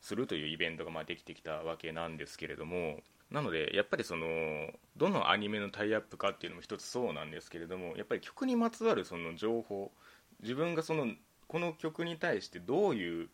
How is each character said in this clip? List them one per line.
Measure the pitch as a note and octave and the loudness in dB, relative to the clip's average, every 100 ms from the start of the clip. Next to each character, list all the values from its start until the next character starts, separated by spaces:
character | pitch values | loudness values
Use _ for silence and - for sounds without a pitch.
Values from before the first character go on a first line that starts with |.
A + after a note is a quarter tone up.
す | - G#2 | -4 -2
る | B2 | 0
と | D#2+ | 0
い | D2+ | -2
う | |
イ | D#2+ | 0
ベ | E2+ | 0
ン | E2 | 0
ト | E2 | -6
が、 | |
ま | E2 | -6
あ、 | |
で | D2+ E2+ | -6 -8
き | |
て | - | -10
き | D#2+ | -12
た | E2 D#2 | -6 -4
わ | E2 E2 | -4 -4
け | E2 | -6
な | E2 E2 | -4 -4
ん | D#2+ | -6
で | C#2+ | -10
す | - | -8
け | D#2 | -8
れ | D2 | -6
ど | D#2+ | -4
も、 | F2+ D#2+ D2+ - _ _ | -2 -2 -4 -10 _ _
な | D3 | -4
の | B2+ | 0
で、 | D#2+ D2+ F#2+ | 2 2 2
や | |
っ | - | 2
ぱ | D#3+ | 0
り | |
そ | E3 E2 | 0 -2
の、 | D#2+ D#2+ D#2+ D2+ D2+ - - - | 0 0 0 -2 -4 -8 -18 2
ど | E3+ | 4
の | F3 - | 4 6
ア | G2 | 4
ニ | G#2 | 4
メ | G#2+ | 0
の | G2+ | -2
タ | - G#2+ | 0 2
イ | |
ア | G#2+ | 2
ッ | |
プ | - - | 0 0
か | G2+ | 0
っ | G2 | 0
て | F2 | -6
い | |
う | |
の | F2 | -8
も | |
一 | - G2+ | -8 -8
つ | |
そ | - B2 A#2 | -4 -2 0
う | |
な | D2+ | -2
ん | D#2 | -4
で | E2 | -8
す | - | -8
け | E2 | -8
れ | E2 | -6
ど | F#2 | -4
も、 | F2+ - | -4 -6
や | |
っ | - | -2
ぱ | - | -2
り | |
曲 | - - C4 | -2 -4 2
に | A#3+ | 4
ま | A#3 | 4
つ | A#3 | 2
わ | A3+ C#3 | 2 2
る | F#2 | 2
そ | E2+ | -4
の | E2+ E2+ | -4 0
情 | G#2+ A#2 | 2 2
報、 | A2+ G2+ G2 - - - _ - | 0 -4 -6 -10 -20 -20 _ -12
自 | A2 C3 | -6 0
分 | E3+ | 2
が | E3 | 0
そ | D#3+ D#3+ | 2 2
の、 | B2 - - _ - | 2 -2 -10 _ -6
こ | E3 | -2
の | F3 | -2
曲 | D#3 D#3+ D#3 E3+ | 0 -4 -2 -4
に | D#3+ | 0
対 | F3 A2 | 2 2
し | - | 0
て | F2+ | -8
ど | F2 D3+ G3+ | 2 4 6
う | A#2+ | 4
い | F2 E2 | 2 -2
う | E2 | -4